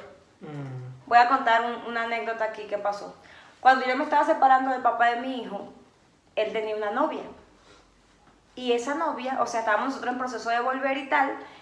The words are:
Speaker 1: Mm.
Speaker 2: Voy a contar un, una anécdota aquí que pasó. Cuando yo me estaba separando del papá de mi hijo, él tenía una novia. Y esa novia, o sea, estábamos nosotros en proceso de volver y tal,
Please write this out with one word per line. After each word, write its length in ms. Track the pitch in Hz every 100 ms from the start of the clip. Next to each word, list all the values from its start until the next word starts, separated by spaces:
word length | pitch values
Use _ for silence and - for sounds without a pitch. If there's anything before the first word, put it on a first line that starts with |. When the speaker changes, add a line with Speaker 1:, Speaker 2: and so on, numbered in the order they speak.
| - - _ _
Speaker 1:
Mm. 640 | 156 147 135 127 - - -
Speaker 2:
Voy 80 | 240
a 120 | 240
contar 340 | 262 240 226
un, 240 | 240 233 226
una 120 | 233
anécdota 420 | 233 233 220 226
aquí 200 | 220 -
que 120 | - 202
pasó. 380 | 208 202 - - - - - -
Cuando 260 | 254 262 254
yo 100 | 262
me 80 |
estaba 220 | 302 294 302
separando 440 | 311 262 262 269
del 100 | 254
papá 240 | 240 233 240
de 80 | 240
mi 180 | 262 247
hijo, 320 | 196 202 - - - _ _ _ _
él 180 | - 208
tenía 240 | 214 214 214
una 140 | 208
novia. 320 | 208 - - - - - _ - - _ _ _ _ _ _ _
Y 180 | 254 247
esa 220 | 240 269
novia, 440 | 302 320 254 254 -
o 60 | 240
sea, 140 | 226
estábamos 280 | 226 220 269
nosotros 240 | 269 254
en 60 | 254
proceso 300 | 247 226 233
de 100 | 233
volver 360 | 254 269 269 277
y 120 | 269
tal, 240 | 294 277 - - -